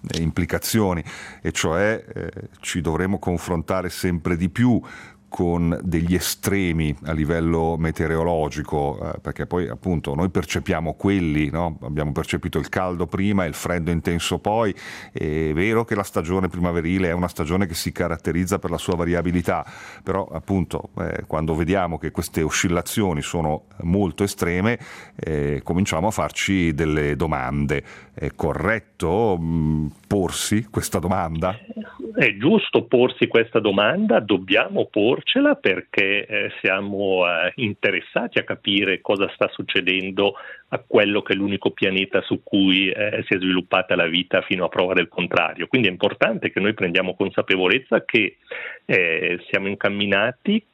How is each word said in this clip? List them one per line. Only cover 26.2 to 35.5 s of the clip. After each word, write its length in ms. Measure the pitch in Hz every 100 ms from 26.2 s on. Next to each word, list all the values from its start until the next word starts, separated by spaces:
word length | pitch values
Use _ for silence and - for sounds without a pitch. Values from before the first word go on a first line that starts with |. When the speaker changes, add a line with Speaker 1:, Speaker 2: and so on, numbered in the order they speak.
| 76 - - 98 85
Speaker 1:
delle 420 | 71 80 76 73 71
domande. 680 | 80 73 64 71 71 71 - - -
È 140 | - 71 -
corretto, 1000 | 85 71 82 110 - _ 82 92 117 90
mm, 460 | 82 82 78 78 76 - _
porsi 640 | 101 87 - - 107 110
questa 300 | - - -
domanda? 580 | 87 98 85 80 92 - - - 214 - 220 214
Speaker 2:
È 200 | 127 98
giusto 480 | 131 214 - 117
porsi 420 | 113 123 123 - 120
questa 320 | 117 113 117
domanda, 600 | 104 98 104 170 214 113
dobbiamo 640 | 104 98 92 101 139 196 -
porcela 720 | 107 104 151 - 254 294